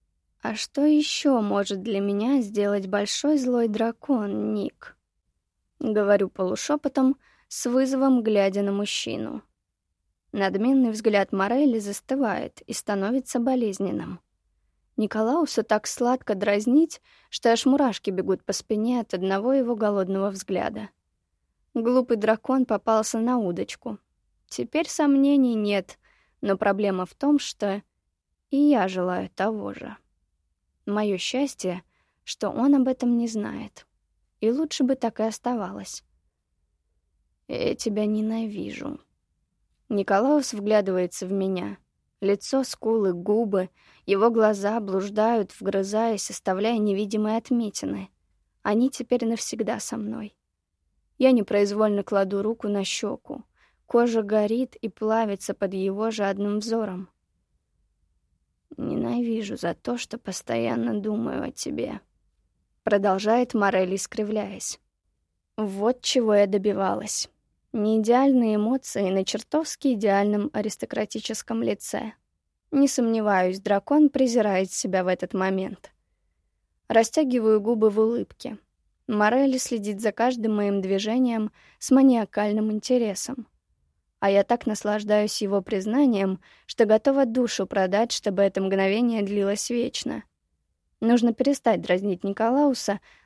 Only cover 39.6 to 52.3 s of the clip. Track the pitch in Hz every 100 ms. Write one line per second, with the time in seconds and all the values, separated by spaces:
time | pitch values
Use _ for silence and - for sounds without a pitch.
39.6 | _ _ - 208 196 196 262 294 262 208
40.6 | 202 208 196 185 180 - 185 196 190 180
41.6 | 202 202 _ _ _ - 202 202 - 269
42.6 | 254 - 220 226 196 175 190 214 220 190
43.6 | 185 _ _ _ - 196 226 226 214 202
44.6 | 202 226 196 190 202 214 220 233 190 -
45.6 | 196 196 196 214 226 208 - - - 185
46.6 | 214 233 208 196 208 214 214 226 - 240
47.6 | 214 - 196 196 190 _ _ _ _ _
48.6 | - 214 262 - 226 247 226 226 - 220
49.6 | 202 220 - 226 214 226 208 _ _ _
50.6 | _ _ _ _ _ - 262 247 196 202
51.6 | 202 202 214 202 196 196 190